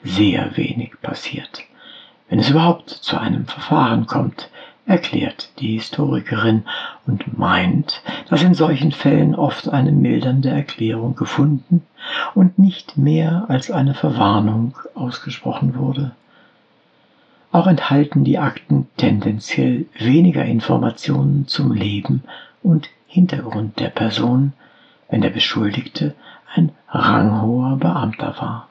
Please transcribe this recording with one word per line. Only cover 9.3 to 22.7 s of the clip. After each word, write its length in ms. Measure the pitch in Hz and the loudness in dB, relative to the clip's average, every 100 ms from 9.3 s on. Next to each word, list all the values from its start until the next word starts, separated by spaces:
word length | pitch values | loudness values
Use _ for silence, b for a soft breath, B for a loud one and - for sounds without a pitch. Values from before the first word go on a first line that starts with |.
| - | 2
oft 340 | 143 - - | -2 -2 -2
eine 220 | - 143 | 0 2
mildernde 580 | 147 120 120 127 131 131 | 4 4 2 0 0 0
Erklärung 640 | 143 139 - 113 113 113 - | -2 -4 -4 -4 -2 -4 -4
gefunden 680 | 113 - 143 139 - 175 - B B B B | -4 0 2 0 0 0 0 B B B B
und 260 | - 185 - | 4 4 6
nicht 380 | 190 - - 143 | 4 4 -8 0
mehr 480 | 139 156 160 170 226 | 2 2 2 0 0
als 240 | - - | -4 -2
eine 220 | - 135 | 0 0
Verwarnung 840 | 135 151 117 101 107 107 113 117 - - | 0 -2 0 2 2 2 0 -2 -6 -16
ausgesprochen 840 | - 123 - 143 131 127 - 135 123 | -8 -8 -8 -14 -10 -8 -2 -2 -2
wurde. 360 | 135 135 135 - b b b b b _ _ _ b b b b b | -4 -2 -6 -10 b b b b b _ _ _ b b b b b
Auch 140 | 175 185 | 2 4
enthalten 580 | 156 - 139 147 143 131 | 2 4 2 2 2 2
die 140 | 139 | 2
Akten 480 | 139 - - 143 131 - | -2 -6 -2 0 0 -2
tendenziell 880 | 120 104 101 107 - - 131 120 - - | 0 0 0 -4 -4 -2 0 0 -4 -4
weniger 460 | 113 147 175 131 | 4 6 6 4
Informationen 1040 | 117 117 - 127 117 113 - 135 139 143 135 | 0 -2 0 0 0 -4 -4 0 2 0 -2
zum 240 | - 139 | -2 0
Leben 520 | 113 101 101 - 131 B B B B | 0 -2 -4 -2 -2 B B B B
und 280 | 190 | 2